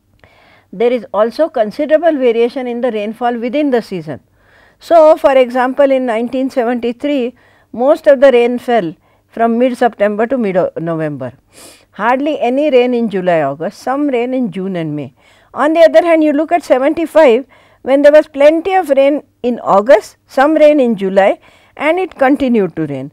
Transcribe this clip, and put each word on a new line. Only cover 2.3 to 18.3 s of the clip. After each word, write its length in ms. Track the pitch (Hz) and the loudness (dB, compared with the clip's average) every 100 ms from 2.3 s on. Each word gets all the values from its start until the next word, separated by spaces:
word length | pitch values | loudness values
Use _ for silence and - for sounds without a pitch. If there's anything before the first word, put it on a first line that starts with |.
| 226 240 277 247 | 0 -2 -4 -8
in 140 | 240 | -6
the 100 | 247 | -4
rainfall 440 | 214 208 214 240 240 | -4 -8 -6 -6 -4
within 320 | 240 285 294 | -4 -2 -2
the 100 | 240 | -2
season. 380 | - 185 156 120 _ _ _ _ _ _ | -4 -10 -10 -14 _ _ _ _ _ _
So, 380 | - 339 311 320 | 0 4 6 4
for 180 | 302 269 | 2 2
example, 560 | 240 254 254 262 277 | 2 0 -2 0 0
in 140 | 262 254 | 0 -2
nineteen 460 | 220 240 262 262 | -4 -4 -4 -4
seventy-three, 840 | 269 233 247 233 240 285 285 240 - _ _ _ | -2 -4 -4 -6 -6 -4 -4 -4 -8 _ _ _
most 320 | 214 262 330 311 | -4 0 0 2
of 160 | 277 | 4
the 100 | 277 | 4
rain 280 | 240 240 240 | 4 2 -2
fell 360 | - 233 165 - _ _ _ | -2 -2 -2 -8 _ _ _
from 300 | 220 233 226 | -4 -2 0
mid-September 720 | 254 240 240 - 202 208 233 | -2 0 -2 0 -4 -2 -4
to 100 | 262 | -2
mid-November. 960 | 208 180 160 - 165 165 156 139 127 - _ - - - _ | -2 -2 -2 -4 -6 -4 -6 -8 -12 -14 _ -20 -20 -20 _
Hardly 480 | - 220 262 294 294 | -4 -2 0 -2 -4
any 300 | 240 262 302 | -2 0 2
rain 240 | 254 247 | 2 2
in 160 | 240 226 | 0 -2
July, 320 | 190 180 165 | -2 0 0
August, 380 | 139 151 170 - | -2 -4 -10 -8
some 280 | 247 277 294 | -6 -4 -2
rain 260 | 247 247 | -2 -4
in 180 | 262 233 | -4 -4
June 240 | 190 190 175 | -6 -6 -6
and 200 | 160 147 | -6 -8
May. 180 | 131 _ _ _ _ - | -10 _ _ _ _ -4
On 180 | 285 | 0
the 80 | 330 | 4
other 240 | 320 320 339 | 4 4 2
hand, 180 | 320 | 2
you 100 | 302 | 2
look 180 | 285 311 | 0 -2
at 120 | 339 | -2
seventy-five, 840 | - 269 277 320 320 302 294 233 277 _ _ _ | 0 0 0 -2 0 4 4 4 -2 _ _ _
when 220 | - 269 | -2 2
there 80 | 285 | 6
was 160 | 302 | 6
plenty 480 | 302 | 4